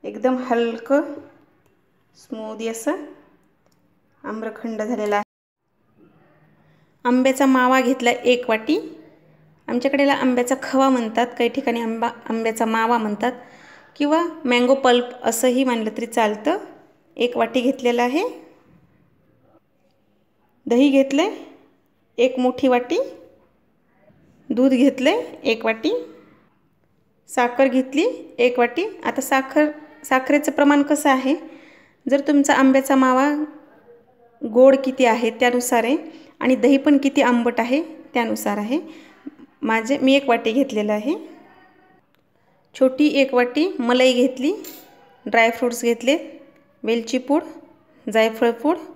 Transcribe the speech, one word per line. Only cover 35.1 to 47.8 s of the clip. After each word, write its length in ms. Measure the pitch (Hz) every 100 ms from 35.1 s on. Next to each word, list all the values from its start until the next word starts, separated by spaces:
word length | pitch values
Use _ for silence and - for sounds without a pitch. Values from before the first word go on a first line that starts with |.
| 220 233 226
त्यानुसार 440 | 247 247 240 240
आहे 120 | 226 311 - - - _
आणि 160 | 247 262
दही 200 | 240 269
पण 220 | 277 285
किती 240 | 277 277
आंबट 380 | 254 240 233 233
आहे 220 | 226 269 330 - -
त्यानुसार 440 | - 226 220 - 208
आहे. 220 | 208 285 - - - - - - - _
माझे, 360 | 233 226 220 277
मी 160 | 262
एक 140 | 269 269
वाटी 240 | 233 233
घेतलेलं 400 | 226 269 214 214
आहे. 220 | 214 220 381 - - - _ _ _ _ _ _ _ _ _ _ _ _
छोटी 320 | - 262 262 294 277
एक 140 | 262
वाटी 320 | 247 247 269 349 339
मलई 340 | 240 247 254
घेतली, 400 | 247 247 254 269 403 - - - _ _ _ -
ड्रायफ्रूट्स 560 | 226 226 226 247 240
घेतले, 340 | 233 233 240 320 - - - _ _ _
वेलची 360 | 214 233 226 254
पूड, 240 | 254 294 - - - _